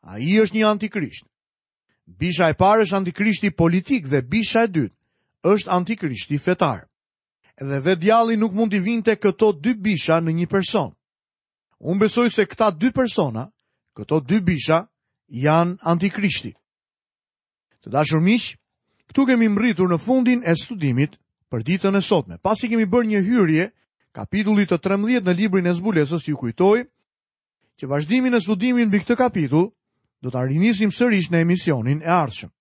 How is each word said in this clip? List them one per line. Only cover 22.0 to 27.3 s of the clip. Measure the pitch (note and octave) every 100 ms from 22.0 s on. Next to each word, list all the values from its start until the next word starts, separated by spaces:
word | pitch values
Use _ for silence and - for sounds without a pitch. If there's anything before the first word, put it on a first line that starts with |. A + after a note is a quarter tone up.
sotme. | F#3 F#3 - E2+
Pasi | F#3+ G#3+ A#3+
kemi | A3+ G#3+
bërë | A#3+ A3+
një | G#3+
hyrje, | F#3+ B3 F3 D#3+ F#3+ _ _ _ _
kapitulli | A#2 G#2+ G3 G3+ G#3 G3
të | F3
trembëdhjetë | F#3+ G3+ G#3 B3 F3+
në | F3+
librin | G#3+ F#3 F3
e |
zbulesës, | F3 G3+ F3 C#3+ E3 -
ju | C#3+
kujtoj | A#2 - F#3 A3 B3 _ _ _ _